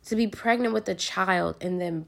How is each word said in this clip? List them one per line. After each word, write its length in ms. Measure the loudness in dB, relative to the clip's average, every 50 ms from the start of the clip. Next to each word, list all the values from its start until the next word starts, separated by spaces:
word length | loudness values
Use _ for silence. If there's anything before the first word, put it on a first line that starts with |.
| _
To 100 | -2 2
be 120 | 2 2
pregnant 460 | 0 -2 -2 2 2 2 4 2 0 0
with 140 | 0 -2
a 80 | -2 -4
child 600 | -4 -4 -4 -2 0 2 2 2 2 2 0 -4 -4
and 200 | -4 -2 -2 0
then 200 | 0 -2 -2 -4 -6